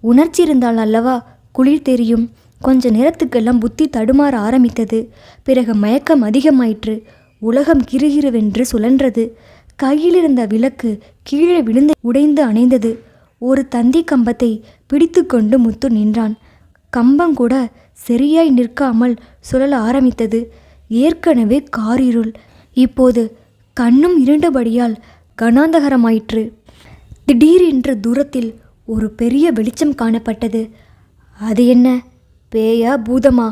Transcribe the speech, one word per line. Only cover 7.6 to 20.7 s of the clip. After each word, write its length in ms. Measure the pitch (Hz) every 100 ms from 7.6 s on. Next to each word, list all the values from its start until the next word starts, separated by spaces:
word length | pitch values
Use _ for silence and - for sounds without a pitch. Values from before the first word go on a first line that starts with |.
| 294 302
கிறுகிறுவென்று 800 | 233 254 294 285 285 233 214 202
சுழன்றது. 600 | 254 240 220 262 269 233 226 - _ _ _ _
கையிலிருந்த 640 | 269 302 339 349 330 254 220
விளக்கு 440 | 220 254 269 233 208 - _
கீழே 360 | - 277 339 349
விழுந்து 340 | 226 226 294 311
உடைந்து 400 | 233 247 302 285
அணைந்தது. 480 | 262 214 247 254 226 226 - _ _ _
ஒரு 200 | 247 269 269
தந்தி 320 | 240 240 294
கம்பத்தை 460 | 330 277 233 208 240 220 - _ _
பிடித்துக்கொண்டு 720 | 285 330 349 349 247 214 254
முத்து 300 | 233 220 269
நின்றான். 440 | 220 214 214 214 220 _ _ _ _ _
கம்பங்கூட 640 | - 240 285 339 285 240 262 240 _ _ _
சரியாய் 540 | - 240 285 320 330
நிற்காமல் 640 | 254 233 - 269 233 247 233 - _
சுழல 300 | - 262 269 269
ஆரம்பித்தது. 600 | 220 269 254 233 226 226 233 - _